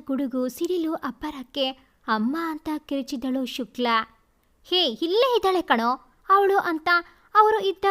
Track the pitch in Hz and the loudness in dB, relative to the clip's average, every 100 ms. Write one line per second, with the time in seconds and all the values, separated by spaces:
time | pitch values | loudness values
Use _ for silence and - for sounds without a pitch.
0 | 294 269 277 254 254 254 339 359 320 330 | -4 -4 -4 -4 -4 -4 -4 -2 -4 -4
1 | 269 247 302 285 254 - 262 - _ _ | -8 -8 -10 -12 -10 -4 -4 -6 _ _
2 | - 220 220 311 330 311 - 302 - 277 | -4 -2 -2 -2 -6 -6 -6 -6 -6 -6
3 | 262 277 262 262 254 - 247 - 240 226 | -6 -6 -4 -4 -4 -8 -10 -4 0 0
4 | 220 _ _ _ _ _ - 359 330 226 | -2 _ _ _ _ _ -4 0 0 -2
5 | 330 403 523 480 381 370 - 247 233 262 | -2 2 2 2 2 0 2 0 0 -2
6 | _ _ - 392 403 392 - 320 349 349 | _ _ 2 4 4 2 0 -2 2 0
7 | 339 _ _ 415 427 440 392 370 392 | 0 _ _ 4 4 4 0 0 0